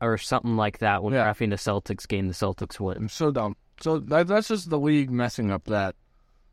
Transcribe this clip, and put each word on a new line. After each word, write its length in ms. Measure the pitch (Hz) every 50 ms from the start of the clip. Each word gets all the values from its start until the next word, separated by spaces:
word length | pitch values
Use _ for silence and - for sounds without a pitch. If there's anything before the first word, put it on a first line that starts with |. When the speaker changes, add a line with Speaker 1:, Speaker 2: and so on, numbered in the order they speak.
Speaker 1:
or 160 | 117 117 110
something 400 | 107 - - 131 123 - 120 113
like 220 | 110 107 104 - -
that 220 | 113 104 101 95
when 120 | 95 104 135
Speaker 2:
Yeah. 180 | 131 113 107
Speaker 1:
reffing 220 | 104 - 117 107 101
a 20 |
Celtics 500 | - - 117 101 101 - - 104 - -
game, 220 | - 107 98 98
the 60 | 92 87
Celtics 440 | - 107 95 95 - 95 - -
win. 200 | - 101 95 -
Speaker 2:
I'm 120 | - 110 107
so 220 | - - 165 151
dumb. 240 | 139 127 110 101 98 _ _ _ _ -
So 200 | - 160 160 156
that, 280 | 113 107 151 160 175
that's 220 | 175 202 214 214 -
just 200 | 226 208 175 165
the 100 | 160 147
league 300 | 139 151 151 147 139 131
messing 400 | 123 120 123 123 - - 113 101
up 140 | 98 92 -
that. 300 | - 107 104 98 92 90 _ _ _ _ _ _ _ _ _ _ _